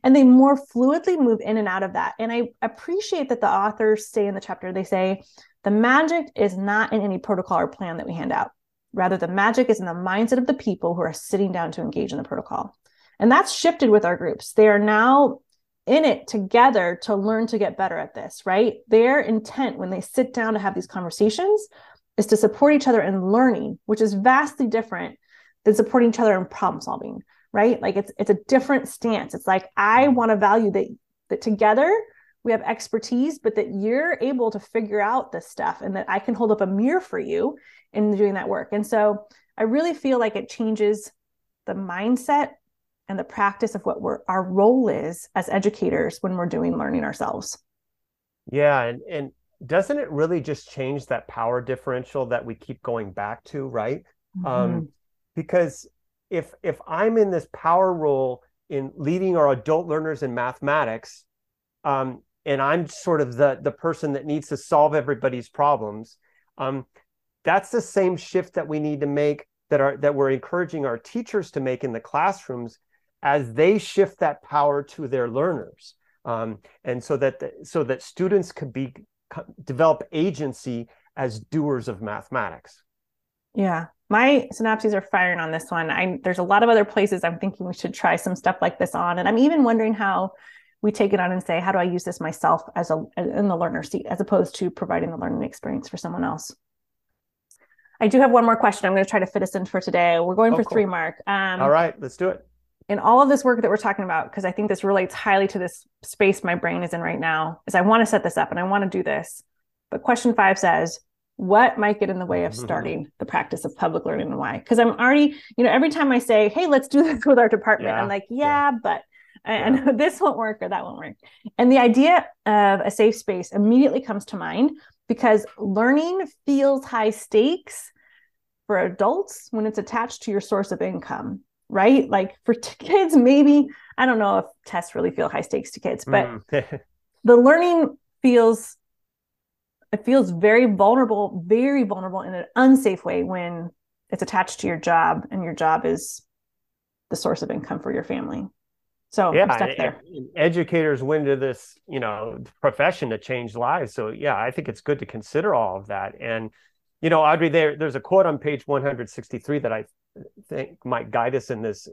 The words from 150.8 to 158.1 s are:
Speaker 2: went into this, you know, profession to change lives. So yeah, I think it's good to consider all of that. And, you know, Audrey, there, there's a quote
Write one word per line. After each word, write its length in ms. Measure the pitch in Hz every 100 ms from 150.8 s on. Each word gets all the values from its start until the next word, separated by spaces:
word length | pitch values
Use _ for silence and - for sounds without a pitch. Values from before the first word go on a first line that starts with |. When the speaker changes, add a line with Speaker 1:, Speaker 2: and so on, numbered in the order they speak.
| 156 131
Speaker 2:
went 240 | 131 156 143
into 120 | 135
this, 420 | 131 120 - _ -
you 140 | 135
know, 420 | 110 104 113 123 123 _
profession 520 | 143 - 156 - 127
to 60 | 110
change 380 | - 127 120 117
lives. 380 | 127 170 127
So 160 | - 110
yeah, 280 | - 143 104
I 140 | 120
think 160 | 123 139
it's 140 | 107
good 180 | 143 147
to 60 | -
consider 500 | 113 - 147 208 131
all 220 | 104 95
of 100 | 98
that. 280 | 98 98 -
And, 320 | 120 113 110 _ _ _ _ -
you 80 | 160
know, 120 | 160
Audrey, 260 | 151 160 165
there, 300 | 165 151 147
there's 180 | 156 127
a 60 |
quote 240 | -